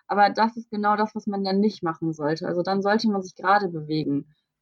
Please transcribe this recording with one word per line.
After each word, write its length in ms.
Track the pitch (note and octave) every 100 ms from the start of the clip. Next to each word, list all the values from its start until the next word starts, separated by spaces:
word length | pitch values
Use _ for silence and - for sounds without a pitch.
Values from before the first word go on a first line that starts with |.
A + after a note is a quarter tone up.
| -
aber 200 | F#3+ G3+
das 260 | G3+ A3+ A#3
ist 140 | -
genau 260 | G#3 G#3 G#3
das, 180 | G#3+
was 120 | G#3+ G#3+
man 180 | G3
dann 160 | F#3+ F#3+
nicht 220 | G#3+ -
machen 300 | E3 E3 E3
sollte. 340 | D#3 D3 D#3+ F3+
Also 160 | F3
dann 200 | F3+ G3
sollte 260 | G3 A3 A3+
man 140 | G3
sich 120 | F#3 -
gerade 320 | F#3 G3+ G3
bewegen. 640 | E3 D3+ D#3 C#3+ C#3+ D3+ _ _ _